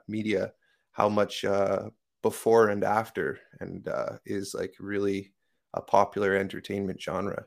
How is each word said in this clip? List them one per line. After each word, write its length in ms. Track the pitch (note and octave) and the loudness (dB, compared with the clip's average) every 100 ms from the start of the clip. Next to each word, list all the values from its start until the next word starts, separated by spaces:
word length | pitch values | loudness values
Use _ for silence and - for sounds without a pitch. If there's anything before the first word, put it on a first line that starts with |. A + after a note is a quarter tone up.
| - | -8
media, 440 | G#2+ G#2+ F#2+ G2 - _ _ _ | -4 0 0 -2 -8 _ _ _
how 180 | - G#2 | 0 2
much, 360 | G#2 G2+ - | 2 0 0
uh, 440 | G#2 G2 G2 G2 G#2 - _ _ | -2 0 2 0 -4 -14 _ _
before 460 | A2 - - A2+ A2 | -4 0 4 6 6
and 160 | G#2 | 4
after 540 | G2 G#2+ A2+ - D2 - - - | 2 2 0 -4 -4 -4 -12 -14
and, 280 | F#2+ F2+ - | -12 -10 -8
uh, 300 | - - - | -6 -6 -8
is, 300 | - G#2 G2 | -8 -6 -6
like, 200 | - F#2+ - | -6 -8 -8
really 540 | G2 G2+ G2+ G2 G2 _ _ _ _ | -6 -2 0 -2 -6 _ _ _ _
a 80 | - | -8
popular 520 | - G2+ G2+ - G2+ G2 | 2 4 4 2 2 2
entertainment 640 | G2 - - G2+ G2 F#2 | 0 -6 -6 -4 -4 -4
genre, 460 | - F#2 G2 - | -4 -4 -4 -6